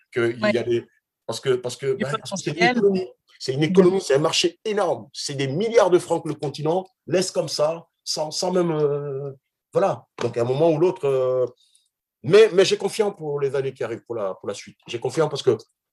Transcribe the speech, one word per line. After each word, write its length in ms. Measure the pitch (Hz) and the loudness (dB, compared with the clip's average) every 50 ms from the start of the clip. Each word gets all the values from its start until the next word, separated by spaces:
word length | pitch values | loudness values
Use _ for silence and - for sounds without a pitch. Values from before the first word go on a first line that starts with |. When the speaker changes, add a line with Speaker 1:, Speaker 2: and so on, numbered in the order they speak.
| _ _ - | _ _ -4
Speaker 1:
qu'il 260 | 123 117 117 117 123 107 | -2 0 0 0 0 0
Speaker 2:
Oui. 80 | 104 110 | 0 0
Speaker 1:
y 60 | 120 | 0
a 40 | 110 | 0
des, 200 | 120 117 117 117 _ _ _ _ _ _ _ _ | 0 -2 -2 -4 _ _ _ _ _ _ _ _
parce 120 | - 113 - | -10 -10 -6
que, 100 | - 135 127 | -2 -2 -2
parce 220 | - - 123 - | 0 -2 -6 -8
que, 180 | - 139 139 131 | -6 -4 -4 -2
Speaker 2:
Du 100 | - - | -2 -2
Speaker 1:
ben, 60 | 135 143 - | -4 -4 -6
parce 120 | - - 196 | -6 -8 -8
que 40 | 185 | -6
c'est 120 | - 165 | -6 -6
une 40 | 151 | -2
Speaker 2:
potentiel. 200 | 156 - 247 254 240 | 2 2 2 2 4
Speaker 1:
économie. 280 | 196 202 190 185 185 - - _ _ _ _ - | 2 2 2 0 -4 -6 -12 _ _ _ _ -14
C'est 160 | - - 131 | -8 -6 -2
une 80 | 139 156 | 0 0
économie, 380 | 151 185 190 180 180 190 190 | 2 6 6 6 6 6 2
c'est 140 | - - 135 | 0 2 2
un 40 | 143 | 2
marché 380 | 156 160 160 - - 170 - _ - | 2 0 0 0 0 -2 -2 _ -6
énorme. 440 | 220 208 208 190 170 135 120 101 - - | -4 -2 -2 0 -2 -2 -4 -6 -16 -14
C'est 220 | - - - 143 | -12 -10 -8 -6
des 120 | 135 139 131 | -4 -4 -2
milliards 420 | 131 165 220 233 226 233 208 180 | -2 -2 -2 2 4 4 6 6
de 80 | 175 170 | 4 2
francs 220 | - - 170 160 - | 2 2 -2 -2 -2
que 40 | 156 | -6
le 60 | 147 | -8
continent 500 | - - 143 139 147 147 156 170 185 185 - _ _ _ | -6 -6 -8 -6 -4 -2 0 0 -2 -2 -6 _ _ _
laisse 240 | - 147 185 185 - | -2 -2 0 0 0
comme 180 | - 185 160 143 | -2 -4 -4 -4
ça, 380 | - - 147 156 165 170 165 _ _ _ - | -2 -2 -2 -2 -2 -4 -10 _ _ _ -10
sans, 260 | - - 170 151 156 156 | -8 -6 -6 -6 -6 -6
sans 180 | - 185 180 180 | -6 -4 -2 0
même, 180 | 185 175 170 156 | 0 0 0 0
euh, 600 | 151 151 143 143 143 143 147 135 135 143 139 135 - _ _ _ _ _ _ - | 2 0 0 0 -2 -6 -8 -8 -8 -10 -10 -12 -16 _ _ _ _ _ _ -2
voilà. 320 | 165 190 190 139 113 - _ _ - - | 0 0 0 -2 -4 -10 _ _ -6 -6
Donc, 140 | 120 - | -4 -2
à 60 | 120 117 | -2 0
un 20 | |
moment 260 | 123 131 139 160 170 | 0 2 2 2 2
ou 80 | 160 151 | 4 4
l'autre, 260 | 175 185 180 - - | 2 0 0 0 -2
euh, 400 | 139 135 131 131 127 127 127 127 120 - _ _ _ _ _ _ _ _ _ _ _ _ _ - | 0 0 2 0 0 0 0 -2 -2 -4 _ _ _ _ _ _ _ _ _ _ _ _ _ -2
mais, 260 | 135 175 208 220 208 165 | 6 8 8 8 8 6
mais 120 | 185 190 | 4 4
j'ai 120 | 180 202 | 4 4
confiance 380 | 202 - 196 - - 214 202 - | -2 -2 -4 -2 0 -2 -2 -2
pour 240 | - 156 147 143 143 | -6 -8 -6 -4 -2
les 140 | 139 139 127 | -2 -2 -2
années 160 | 139 135 135 127 | -2 -4 -4 -6
qui 80 | - 127 | -6 -8
arrivent, 200 | 110 117 104 - | -8 -8 -10 -10
pour 100 | - 117 | -10 -8
la, 200 | 113 101 95 92 | -6 -6 -6 -6
pour 140 | - - 107 | -8 -10 -10
la 60 | 101 | -10
suite. 220 | - - - - _ - | -10 -12 -20 -20 _ -16
J'ai 120 | - 117 117 | -10 -10 -6
confiance 280 | 117 131 120 160 156 147 | -6 -4 -2 -2 -2 -2
parce 140 | 151 135 - | -2 -2 0
que 140 | 131 113 110 - _ _ _ _ _ | 0 0 0 -2 _ _ _ _ _